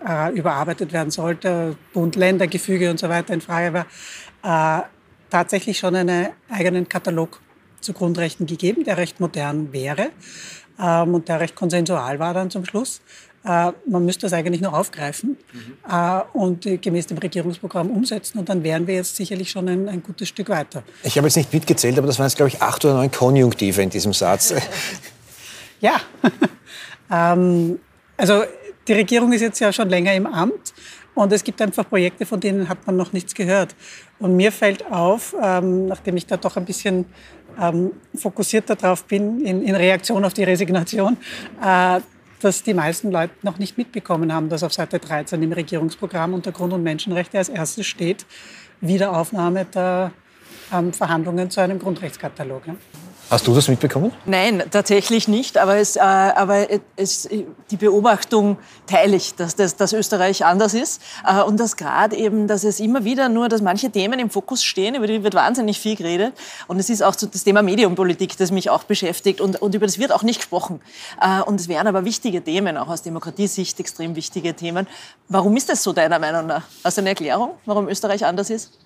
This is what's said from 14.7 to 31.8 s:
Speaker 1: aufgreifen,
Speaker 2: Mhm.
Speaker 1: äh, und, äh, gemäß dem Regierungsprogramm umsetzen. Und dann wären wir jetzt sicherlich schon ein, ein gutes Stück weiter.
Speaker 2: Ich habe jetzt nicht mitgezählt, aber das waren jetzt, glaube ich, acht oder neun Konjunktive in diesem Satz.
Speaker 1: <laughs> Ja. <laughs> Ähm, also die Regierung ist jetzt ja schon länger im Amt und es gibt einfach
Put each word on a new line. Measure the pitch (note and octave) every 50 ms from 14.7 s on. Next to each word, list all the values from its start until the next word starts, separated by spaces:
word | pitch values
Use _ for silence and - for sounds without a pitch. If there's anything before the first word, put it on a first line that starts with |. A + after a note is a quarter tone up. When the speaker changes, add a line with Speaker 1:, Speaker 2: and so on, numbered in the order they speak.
| D3+
Speaker 1:
aufgreifen, | D#3+ G3+ - - D#3 D3 C#3+ D3 - - C4+ C4+ - _ _ -
Speaker 2:
Mhm. | B2 A2+ A#2+ C#3 - - -
Speaker 1:
äh, | F3 F3 F3 F3 F#3 F#3+ F#3+ - -
und, | B3+ G3 F#3 F3 F3 -
äh, | G3+ F#3
gemäß | F3+ - F#3 E3+ F3 D#3
dem | - F3
Regierungsprogramm | D#3 G3 E3+ - F3+ E3 F3 E3+ - - E3+ - F3+ E3 G3
umsetzen. | B3 G3 C4 - A3 G3 - - -
Und | G#3+ F3 G#3
dann | F#3+ F3+ D#3
wären | D#3+ D#3+ E3 F3
wir | F#3 F#3+
jetzt | F3+ F3+ - -
sicherlich | - F#3+ - G3+ F#3 F#3+ -
schon | - G3 F3+ F3+
ein, | F3+ F#3 G3 G3+
ein | F#3 F3 D#3+
gutes | - E3 - F#3+
Stück | - - - G3 -
weiter. | G3 D#3 C#3 - - C3+ - - - - -
Speaker 2:
Ich | C3+ -
habe | C#3+ C#3+
jetzt | D#3 -
nicht | E3 C#3 - -
mitgezählt, | D#3 - - D#3 - - A#2+ B2+
aber | C#3+ C3
das | C#3+ B2 B2
waren | C3+
jetzt, | C3+ -
glaube | - C#3+ C3
ich, | - -
acht | G#2+ G#2 - - -
oder | D3 C#3
neun | B2+ C3+ C3
Konjunktive | - - B2 B2+ C#3 C#3 B2+ A#2+ - - G#2 G2 F2+ G2+
in | F#2+ F#2
diesem | - G2 G#2 G#2 F#2+
Satz. | - G2 F2 G2 F#2+ - - - C3+
Speaker 1:
<laughs> | - - - - - - - - - - - _ - - - - - - - - - - - -
Ja. | G3+ A3 D#4+ - - - - -
<laughs> | - A3+ - - - - - - _ - - - - - - - _ -
Ähm, | F#3+ E3+ E3+ E3+ F3 F3+ F3+ F3+ F3 E3+ E3 E3 F3+ - _ _ _ _ _ _ _
also | - - F3 G#3 G#3 A#3 - - - - - - _ -
die | - G#3
Regierung | G#3+ G#3 - A#3+ A#3 A#3+ A#3+
ist | A#3+ G#3
jetzt | A#3 A3+ - -
ja | A#3 G3+
schon | F#3+ - A3 F3+
länger | F#3 F3 F3 G3 G3
im | F#3+ G3+
Amt | - B3 E3 F3+ A#3 G#4+ - - - - - - - - - - _ -
und | C4+ G3+ G3
es | G#3 G3 -
gibt | A3 - -
einfach | A3 G3 - -